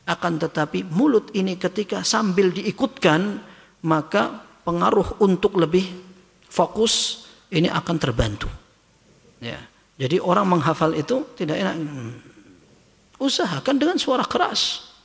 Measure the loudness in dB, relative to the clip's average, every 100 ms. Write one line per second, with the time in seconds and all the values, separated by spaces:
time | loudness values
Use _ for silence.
0 | -4 -2 -2 -2 -4 -2 -2 -4 -2 2
1 | 4 4 0 -2 -2 -2 -4 -4 -4 -4
2 | 0 0 2 4 2 2 -4 -2 -4 2
3 | 4 4 0 -6 -12 -20 -20 _ 0 0
4 | 0 -2 -2 -6 -18 _ -4 0 2 2
5 | 0 2 2 4 2 2 2 2 0 -10
6 | -18 -20 _ _ _ 0 0 2 2 2
7 | -2 -6 -16 -20 _ 0 2 0 -2 -2
8 | 0 0 -2 -2 -8 -10 _ _ _ _
9 | _ _ _ _ -12 -12 -16 _ _ -8
10 | -2 0 2 2 4 2 2 2 0 0
11 | 0 -2 -2 -6 -4 -2 -2 -4 -6 -8
12 | -10 -12 -18 -20 -20 -20 _ _ _ _
13 | _ -4 -2 0 -2 -2 0 2 2 0
14 | 0 0 0 0 0 0 -2 -4 -12 -20